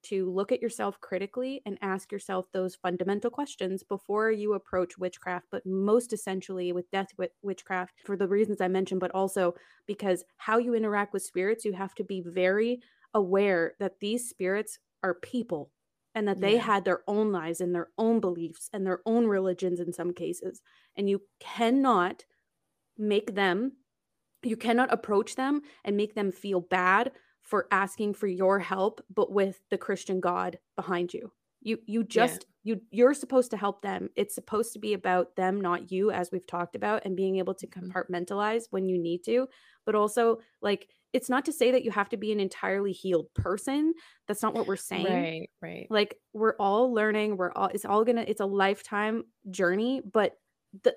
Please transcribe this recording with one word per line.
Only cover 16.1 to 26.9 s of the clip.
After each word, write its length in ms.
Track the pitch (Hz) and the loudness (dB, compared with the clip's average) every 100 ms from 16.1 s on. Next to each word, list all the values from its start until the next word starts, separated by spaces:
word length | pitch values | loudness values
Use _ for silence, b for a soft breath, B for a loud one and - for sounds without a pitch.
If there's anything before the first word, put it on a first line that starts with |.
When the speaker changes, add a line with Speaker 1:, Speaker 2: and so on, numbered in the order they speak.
Speaker 1:
and 120 | 220 208 | -2 0
that 140 | 190 | 2
they 140 | 196 | 4
Speaker 2:
Yeah. 80 | 233 | 4
Speaker 1:
had 220 | 226 196 185 | 4 2 2
their 160 | 175 - | 0 0
own 240 | 208 214 | 0 2
lives 300 | 185 160 170 | 0 -2 -4
and 140 | 175 | -2
their 160 | 175 - - | -2 -4 0
own 220 | 226 226 | 2 4
beliefs 500 | 190 170 165 - - | 2 -2 -6 -10 -10
and 140 | 208 190 | -4 -2
their 160 | 180 | -2
own 220 | 226 226 226 | 0 2 4
religions 540 | 196 190 180 185 175 | 2 0 0 -2 -2
in 120 | 170 | -4
some 220 | 175 175 | -6 -6
cases. 480 | 175 160 175 185 190 _ b b - | -4 -6 -6 -8 -12 _ b b -2
And 140 | 202 | 0
you 120 | 196 - _ | 0 -4 _
cannot 840 | - 208 233 269 269 196 180 - - _ _ _ _ _ _ - | -10 0 2 4 4 4 2 -4 -18 _ _ _ _ _ _ -6
make 380 | 214 208 220 | 0 0 0
them, 380 | 196 196 185 262 - _ _ _ _ _ _ | 0 0 0 -2 -6 _ _ _ _ _ _
you 140 | 240 220 | -6 -2
cannot 360 | 226 233 262 | 0 2 2
approach 420 | - - 202 - - | 0 2 2 2 -2
them 260 | 262 294 294 B | -2 -2 -6 B
and 120 | 196 202 | -4 -2
make 180 | 208 | -2
them 180 | 214 196 | -2 -2
feel 280 | - 202 185 | -2 -2 -2
bad 520 | 175 185 180 | 0 2 4